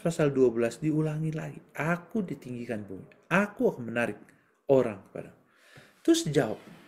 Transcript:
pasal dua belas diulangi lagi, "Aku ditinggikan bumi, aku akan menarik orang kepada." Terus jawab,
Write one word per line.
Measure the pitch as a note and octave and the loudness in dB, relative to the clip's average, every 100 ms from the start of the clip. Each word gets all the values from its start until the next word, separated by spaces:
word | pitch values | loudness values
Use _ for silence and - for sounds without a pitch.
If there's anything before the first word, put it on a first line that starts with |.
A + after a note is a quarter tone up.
pasal | F3 E3 D3 | -4 0 2
dua | C3+ B2+ | 4 4
belas | A2+ A#2 - | 4 -2 -2
diulangi | D#3 D#3 D#3 D3+ D#3 | -2 0 -2 -2 -4
lagi, | D#3 D#3 C#3 - | -4 -8 -12 -12
"Aku | - D3+ E3+ - A3+ | -4 -2 -2 -4 -6
ditinggikan | F3+ C#3+ B2 B2 A#2+ A2 | -4 -8 -10 -10 -6 -8
bumi, | G2+ G2 - - - | -8 -14 -16 -16 0
aku | F3 G3+ - A#3 | 0 0 0 0
akan | - A2+ | 0 -4
menarik | A#2 A2+ - - _ _ _ - | -2 -2 -4 -12 _ _ _ 4
orang | C3+ A#2 G2 - | 4 4 -4 -12
kepada." | - - - _ _ _ - - _ | -14 -14 -18 _ _ _ -20 -20 _
Terus | - E4 E4 | 2 2 2
jawab, | D3 A2+ - - - | 2 0 -2 -10 -20